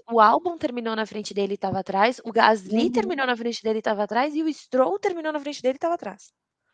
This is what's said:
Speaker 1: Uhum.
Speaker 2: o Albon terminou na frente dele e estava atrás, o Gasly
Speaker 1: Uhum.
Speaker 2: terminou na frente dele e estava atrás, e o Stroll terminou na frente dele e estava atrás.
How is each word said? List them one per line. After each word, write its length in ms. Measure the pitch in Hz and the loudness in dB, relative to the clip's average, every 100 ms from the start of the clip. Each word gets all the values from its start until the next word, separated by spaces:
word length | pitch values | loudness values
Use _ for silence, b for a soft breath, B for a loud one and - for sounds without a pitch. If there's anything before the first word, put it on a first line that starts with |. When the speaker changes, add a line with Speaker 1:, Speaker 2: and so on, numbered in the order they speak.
| - | 0
Speaker 1:
Uhum. 80 | 233 | 6
Speaker 2:
o 40 | |
Albon 380 | 214 269 349 330 | 6 6 0 -4
terminou 380 | 302 240 226 220 | -6 -4 -4 -4
na 100 | 220 | -4
frente 260 | 214 202 | -8 -6
dele 200 | 202 196 | -4 -4
e 20 | |
estava 240 | 196 190 190 | -2 -4 -4
atrás, 420 | 185 196 220 254 | -2 2 2 0
o 80 | 233 | -2
Gasly 540 | 220 214 220 190 214 285 | 4 4 4 0 0 2
Speaker 1:
Uhum. 60 | |
Speaker 2:
terminou 340 | 247 - 302 254 | 0 -2 0 0
na 100 | 233 | -2
frente 260 | 233 226 | -4 -4
dele 140 | 220 220 | -4 -2
e 20 | |
estava 240 | 226 208 | -2 -2
atrás, 320 | 208 220 294 | -2 0 0
e 80 | 294 | -2
o 100 | 311 | -4
Stroll 460 | 277 - 254 262 403 | -6 -2 2 2 0
terminou 340 | 415 339 311 | -2 -4 -4
na 60 | 302 | -6
frente 220 | 285 277 | -8 -4
dele 120 | 254 | -4
e 20 | 269 | -2
estava 180 | 330 | -4
atrás. 380 | 339 214 - - _ _ _ _ | -4 -8 -14 -20 _ _ _ _